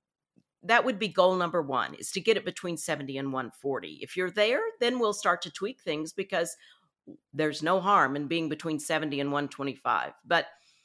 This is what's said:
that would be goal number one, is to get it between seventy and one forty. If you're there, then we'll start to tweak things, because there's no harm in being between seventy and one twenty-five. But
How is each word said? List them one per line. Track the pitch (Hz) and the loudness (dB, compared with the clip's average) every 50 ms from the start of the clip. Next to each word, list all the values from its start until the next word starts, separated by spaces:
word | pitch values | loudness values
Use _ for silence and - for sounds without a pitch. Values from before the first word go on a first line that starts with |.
| _ _ _ _ _ _ _ _ _ _ _ _ - | _ _ _ _ _ _ _ _ _ _ _ _ 0
that | - 226 240 - | 2 4 4 4
would | 262 240 185 | 2 0 0
be | 220 196 | -2 -2
goal | 147 - 180 185 185 | 4 6 6 6 6
number | 185 175 165 160 175 151 | 4 0 0 0 0 0
one, | 135 135 123 95 65 - | 0 0 0 -2 -2 -4
is | - - - | -8 -10 -6
to | - 196 | -6 -2
get | 165 220 220 | 2 2 2
it | 190 - | 2 2
between | 175 - - - 180 170 | -6 -8 -6 -6 -6 -6
seventy | 151 - - 156 143 143 135 135 135 | -6 -4 -4 -4 -4 -4 -6 -6 -4
and | 139 139 131 | -4 -4 -4
one | 131 127 110 - | -4 -4 -6 -8
forty. | - - 139 135 120 92 78 78 71 92 | -6 -4 -4 -4 -4 -6 -8 -12 -12 -12
If | 131 - | -10 -4
you're | 180 185 180 175 | -4 -4 -2 2
there, | 208 208 220 247 311 453 453 440 - | 2 2 4 2 0 0 -2 -4 -2
then | 247 240 254 254 | 0 0 0 2
we'll | 233 214 202 | 2 0 0
start | - - 196 175 180 - | 0 2 2 2 2 0
to | 175 - | -10 -8
tweak | - 190 220 262 _ | -6 -6 -6 -6 _
things, | - 180 156 151 156 160 - | -6 -4 -4 -4 -4 -6 -6
because | - 190 196 196 175 170 175 - - - - - _ _ _ _ _ _ - - - _ _ - | -8 -6 -2 0 0 0 0 -4 -12 -16 -20 -20 _ _ _ _ _ _ -20 -20 -20 _ _ -2
there's | 139 156 151 139 147 151 | 0 0 0 0 -2 0
no | 165 185 190 | 2 2 2
harm | 180 196 208 185 147 127 139 | 4 4 6 6 6 4 2
in | 143 147 135 | -2 -2 -2
being | 165 170 165 151 | -2 -2 0 -2
between | 151 151 - 165 156 147 | -4 -4 -4 -4 -4 -4
seventy | - - 165 156 156 151 143 139 | -2 0 0 0 0 -2 -2 -2
and | 143 143 143 | -2 0 0
one | 143 143 139 | 0 -2 -2
twenty-five. | - - 139 139 123 - - 123 113 85 64 73 - _ _ | -6 -6 -6 -6 -6 -4 -2 0 0 0 0 -2 -8 _ _
But | - 170 165 - - - _ _ _ _ _ - | 0 2 2 0 -2 -10 _ _ _ _ _ -20